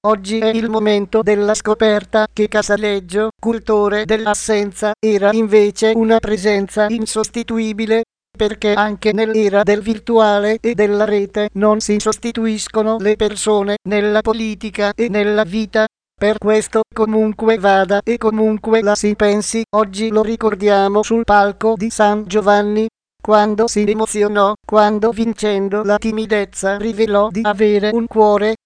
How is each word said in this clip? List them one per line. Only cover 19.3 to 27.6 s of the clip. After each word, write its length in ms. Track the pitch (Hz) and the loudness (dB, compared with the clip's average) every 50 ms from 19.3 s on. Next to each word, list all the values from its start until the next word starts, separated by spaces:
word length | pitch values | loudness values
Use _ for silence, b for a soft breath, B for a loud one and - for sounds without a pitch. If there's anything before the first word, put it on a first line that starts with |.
| 202 208 202 - - 226 226 _ - | 2 0 -2 -4 0 0 0 _ 2
oggi 340 | 208 220 196 190 196 220 226 | 0 0 0 -2 -4 -4 0
lo 120 | 208 214 | 0 0
ricordiamo 840 | 214 214 226 220 226 214 208 185 202 208 202 196 196 202 202 208 214 | 0 0 -2 -2 -2 -2 -2 0 2 4 4 4 4 2 2 0 0
sul 220 | - 226 233 233 | 2 0 0 2
palco 480 | - 208 202 202 202 190 - 208 220 226 | 4 4 4 4 2 0 -2 -2 -2 0
di 140 | 185 208 226 | 0 -4 -6
San 340 | - - 214 208 208 214 214 | 0 2 2 2 2 0 -4
Giovanni, 600 | 185 180 214 190 202 208 208 208 208 208 214 220 226 _ _ _ _ _ _ | -2 -2 0 2 4 4 4 2 0 0 -2 -2 -4 _ _ _ _ _ _
quando 460 | - - 214 208 208 214 214 202 226 | 0 2 4 4 4 2 2 0 0
si 200 | 233 - 208 208 | 0 0 0 0
emozionò, 680 | 196 220 220 220 - - 214 208 214 208 208 196 196 214 _ _ | 0 0 -2 -2 -4 0 -2 -2 0 2 2 2 2 0 _ _
quando 460 | - 208 214 208 208 214 208 208 226 | 0 2 4 4 4 2 0 -2 -2
vincendo 720 | 214 208 226 233 220 - 214 214 202 196 196 196 196 208 208 | 0 -2 -4 -4 -2 -2 -2 -2 0 0 -2 -2 -2 -2 0
la 140 | 196 208 208 | 0 -2 0
timidezza 800 | - 220 220 214 220 202 214 208 196 196 - - 190 196 202 | 0 -4 -4 -4 -4 -2 -2 -2 -2 -4 -8 -4 -4 -4 -2
rivelò 520 | 202 202 226 214 202 226 214 202 202 208 220 | -2 -4 -6 0 0 0 2 2 0 0 0
di 120 | 175 208 226 | -2 -2 -2
avere 480 | 214 208 196 | -2 0 2